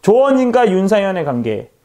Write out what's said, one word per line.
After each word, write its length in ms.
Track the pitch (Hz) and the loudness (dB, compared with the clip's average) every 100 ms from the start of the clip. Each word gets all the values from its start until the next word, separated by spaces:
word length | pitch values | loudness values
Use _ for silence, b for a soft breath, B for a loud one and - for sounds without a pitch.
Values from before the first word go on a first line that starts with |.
조원진과 680 | - 233 277 262 254 247 233 | 2 2 2 2 2 2 2
윤상현의 540 | 185 196 208 196 185 | 0 0 0 -2 -4
관계, 460 | 143 123 117 104 117 _ | -4 -4 -4 -6 -10 _